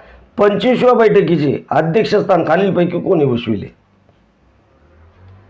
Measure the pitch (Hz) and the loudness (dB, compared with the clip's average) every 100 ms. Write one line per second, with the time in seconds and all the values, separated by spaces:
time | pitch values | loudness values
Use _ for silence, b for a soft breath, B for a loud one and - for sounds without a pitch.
0 | B B - - 202 202 247 240 247 226 | B B -12 -2 0 0 0 2 2 4
1 | 220 202 160 165 143 113 - 139 160 220 | 4 2 2 0 -2 -4 -2 -2 0 0
2 | - 208 185 175 151 170 196 175 175 170 | 0 -2 0 0 0 0 0 0 -2 -2
3 | - 175 139 120 113 101 - - _ _ | -2 0 0 -2 -4 -6 -8 -18 _ _
4 | _ _ _ _ _ _ _ _ _ _ | _ _ _ _ _ _ _ _ _ _
5 | _ _ - - _ | _ _ -20 -20 _